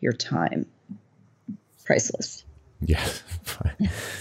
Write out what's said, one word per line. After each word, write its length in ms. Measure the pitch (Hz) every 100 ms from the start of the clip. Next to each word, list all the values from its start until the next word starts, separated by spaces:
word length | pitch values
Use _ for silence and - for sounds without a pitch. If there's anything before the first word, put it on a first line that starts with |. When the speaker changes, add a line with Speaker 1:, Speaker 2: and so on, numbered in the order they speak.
Speaker 1:
your 120 | -
time. 520 | 123 - - 85 78 - _ - - _ _ _ _ - 202 _ _
Priceless. 600 | - - - - - - - - - -
Speaker 2:
Yeah. 240 | 78 80 - - - - - - -
<laughs> 160 | - 202 - - -